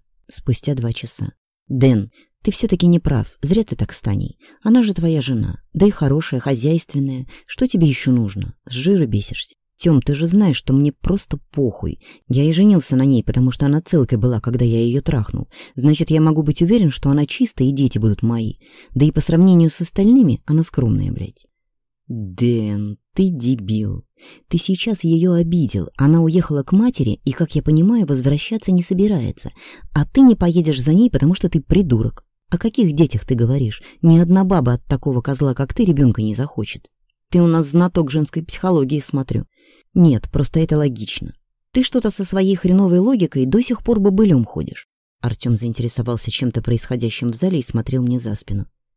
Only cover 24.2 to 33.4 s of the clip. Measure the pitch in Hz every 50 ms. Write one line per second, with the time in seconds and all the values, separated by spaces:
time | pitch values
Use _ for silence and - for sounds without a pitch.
24.2 | - - - _ _ - 170 170 - - 190 - - 233 208 - - 165 165 165
25.2 | 175 185 170 170 175 165 175 175 139 104 - 98 82 - - - 135 143 160 170
26.2 | 165 160 160 180 165 - 147 143 131 - 185 202 233 247 - - 131 107 - -
27.2 | - 135 127 - 165 - - 151 - 156 151 156 170 208 240 226 185 143 143 127
28.2 | 127 135 147 151 - - 226 214 - 196 185 175 175 - 185 180 202 214 202 143
29.2 | 113 104 - - - - - - - - - - - - - 147 147 - - 269
30.2 | 269 247 214 - 180 170 165 180 160 156 143 131 123 151 160 196 240 247 - 131
31.2 | 139 156 185 - - 170 - 156 - - - 190 190 143 123 107 113 165 - -
32.2 | - _ _ _ _ - 175 170 - 226 - 262 214 165 143 147 165 - - 101
33.2 | - - 131 117